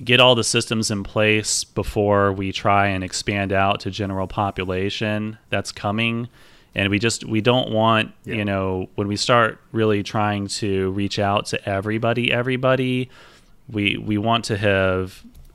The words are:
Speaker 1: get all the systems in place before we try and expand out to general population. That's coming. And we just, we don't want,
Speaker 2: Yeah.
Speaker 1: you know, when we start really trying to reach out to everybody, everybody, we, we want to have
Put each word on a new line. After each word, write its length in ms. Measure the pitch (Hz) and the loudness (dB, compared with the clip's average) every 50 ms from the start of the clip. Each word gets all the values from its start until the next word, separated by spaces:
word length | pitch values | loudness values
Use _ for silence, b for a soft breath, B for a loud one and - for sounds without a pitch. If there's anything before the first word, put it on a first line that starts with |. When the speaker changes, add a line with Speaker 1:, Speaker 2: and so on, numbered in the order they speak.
| 120 | -2
Speaker 1:
get 160 | 117 120 127 | 2 4 6
all 140 | 127 127 123 | 6 6 6
the 100 | 117 107 | 4 2
systems 460 | - - 120 - - 120 110 110 - | 0 0 0 0 -2 -2 -2 -2 -2
in 140 | 107 98 98 | -2 -4 -4
place 600 | - - 110 107 107 107 107 104 - - - - | -2 0 2 4 4 4 2 0 -2 -4 -4 -6
before 680 | - - 110 98 - - 113 104 101 101 101 101 101 | -6 -6 -6 -4 -2 0 2 2 4 4 4 4 2
we 200 | 95 98 98 98 | 2 0 -4 -6
try 360 | 92 - - 107 101 101 98 | -4 -2 2 2 4 4 4
and 160 | 101 95 92 92 | 2 0 -2 -4
expand 480 | 92 - - - - 104 101 98 95 98 | -6 -6 -6 -4 -2 -2 0 0 0 2
out 280 | 95 98 98 101 - | 2 2 2 0 -2
to 100 | - 101 | -4 -6
general 340 | 92 - 104 98 95 95 95 | -6 -4 -4 -4 -4 -4 -6
population. 1120 | 90 - - 104 98 - - 92 92 92 92 95 101 - - 117 107 107 107 107 110 110 - _ - | -4 -2 -2 -2 -2 -2 -4 -4 -2 -2 -2 -2 -2 -2 -2 -2 -2 -2 -2 -4 -6 -10 -12 _ -6
That's 200 | - 101 101 - | -4 -4 -4 -6
coming. 560 | - - - 104 101 110 117 117 113 117 120 120 b b b b b b b b b | -8 -6 -4 -2 0 0 0 0 -2 -4 -6 -8 b b b b b b b b b
And 160 | - 98 98 | -2 0 0
we 80 | 101 | 0
just, 260 | 104 113 117 - - - | 0 0 0 -2 -4 -4
we 180 | 113 110 110 | -2 -2 0
don't 280 | 101 123 120 127 117 107 | 2 2 2 2 2 0
want, 440 | 110 110 110 113 113 110 110 - - _ - | 0 2 4 4 4 2 0 -2 -8 _ -10
Speaker 2:
Yeah. 100 | - 92 | -6 -4
Speaker 1:
you 100 | 107 104 | -4 -2
know, 440 | 101 98 98 95 95 92 92 95 - - | -2 -2 -2 -2 -2 -2 -4 -6 -6 -4
when 120 | - 104 | -4 -4
we 80 | 101 104 | -2 -2
start 440 | 101 - - 127 120 113 110 - - _ _ | -2 2 4 4 4 4 2 0 -6 _ _
really 300 | - 113 110 107 107 104 | 0 2 2 2 2 2
trying 460 | 98 - - 110 104 104 104 101 101 | 0 -2 -2 0 0 0 0 -2 -4
to 420 | 98 - - 117 101 98 95 95 95 | -4 -6 -4 -2 0 0 0 0 0
reach 280 | 95 101 101 98 - - | 0 -2 -2 -2 -2 0
out 260 | 104 101 101 104 - | 0 2 2 0 0
to 220 | - - - - 104 | -2 -6 -6 -4 -4
everybody, 600 | 98 98 95 107 110 113 117 113 117 120 120 127 | -4 -2 -2 -2 -2 0 0 0 0 0 0 0
everybody, 800 | 123 120 123 131 127 123 131 131 131 131 131 127 127 127 127 123 B B B B B B B B B B _ - | 0 0 0 -2 -2 0 0 0 0 0 0 -2 -2 -2 -4 -6 B B B B B B B B B B _ -6
we, 260 | 113 107 101 101 104 | -2 0 0 0 0
we 200 | 107 110 107 107 | -2 -2 -2 -2
want 280 | 104 101 113 113 117 - | 0 0 0 0 0 -2
to 120 | - 113 | -4 -4
have 640 | 98 110 104 98 95 95 95 92 92 92 95 - - - - - - - - | 0 2 2 2 2 2 2 0 -2 -4 -6 -10 -16 -20 -20 -20 -20 -20 -16